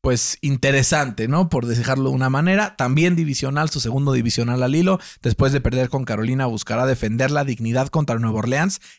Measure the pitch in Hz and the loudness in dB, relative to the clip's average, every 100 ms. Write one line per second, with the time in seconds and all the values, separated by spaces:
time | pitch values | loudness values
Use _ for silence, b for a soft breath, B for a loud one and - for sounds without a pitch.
0 | 135 123 - - 151 135 139 139 127 151 | 0 0 -2 -4 -2 0 2 2 2 2
1 | 139 101 113 151 180 147 120 117 117 131 | 0 -4 0 2 2 0 0 -2 0 0
2 | 135 135 131 135 165 196 208 - 123 139 | 0 0 0 2 2 2 0 -2 0 2
3 | 170 175 160 131 135 143 156 147 117 131 | 2 2 0 -2 -2 -2 -2 -2 -2 0
4 | 139 127 117 - 120 123 127 147 180 190 | 0 2 0 0 0 0 2 2 2 2
5 | B B 127 110 135 139 120 127 127 135 | B B -2 2 2 2 0 0 0 -2
6 | 123 104 113 131 131 110 - 113 127 127 | -4 -2 -2 0 -2 -4 -4 -2 0 0
7 | 113 117 131 147 139 117 113 120 135 160 | 0 0 0 0 -2 -2 -2 0 0 0
8 | 147 113 113 110 110 135 175 - B | 0 0 0 0 0 0 0 -4 B